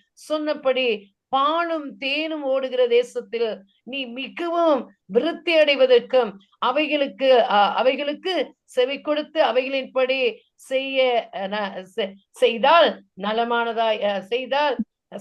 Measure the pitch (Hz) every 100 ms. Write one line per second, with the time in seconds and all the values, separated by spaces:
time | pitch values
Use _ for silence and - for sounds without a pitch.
0 | _ _ - 302 302 294 269 254 247 208
1 | - _ _ 262 285 330 339 320 277 202
2 | 269 285 320 311 277 269 254 247 240 240
3 | 240 247 202 226 226 196 - _ - 277
4 | 247 240 247 - 339 339 330 262 - _
5 | _ 214 311 330 339 320 302 269 254 240
6 | 240 254 220 190 _ _ 233 285 302 294
7 | 269 196 262 247 - 202 196 190 254 262
8 | 285 294 370 339 - _ _ - 254 285
9 | 302 302 302 320 254 240 262 269 269 262
10 | 254 262 247 - _ _ - 262 269 269
11 | 254 233 - 175 196 208 196 185 185 226
12 | 196 196 _ - 240 226 277 339 262 196
13 | _ - 202 220 233 233 233 220 226 214
14 | 202 202 196 240 247 269 294 240 - _
15 | _ 202